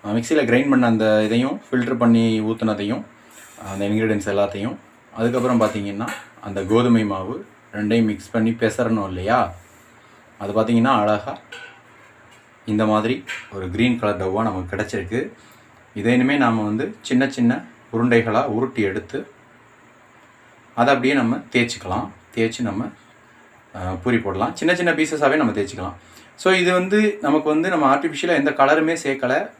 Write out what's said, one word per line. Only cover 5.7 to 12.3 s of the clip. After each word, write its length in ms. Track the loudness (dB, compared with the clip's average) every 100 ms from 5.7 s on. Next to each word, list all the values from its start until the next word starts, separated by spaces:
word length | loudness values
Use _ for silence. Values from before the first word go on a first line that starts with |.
| 0 -6 -6 -8 -8 -14 -18
அந்த 200 | -10 -6 2
கோதுமை 320 | 2 4 4 2
மாவு 240 | -4 -6 -10 -14 -20 _
ரெண்டையும் 380 | -6 0 2 2
மிக்ஸ் 220 | -2 -6
பண்ணி 160 | -2 -2
பெசறணும் 580 | 0 -2 0 -2 -2 -2
இல்லையா? 420 | -6 0 0 0 -6 -20 -20 -20 -20 -20 -20 -20 -12
அது 140 | -4
பார்த்தீங்கன்னா 420 | 0 2 4 4 2
அழகா 360 | 2 0 -4 -12 -16 -20 -20 -20 -20 -20 -20 -20 -20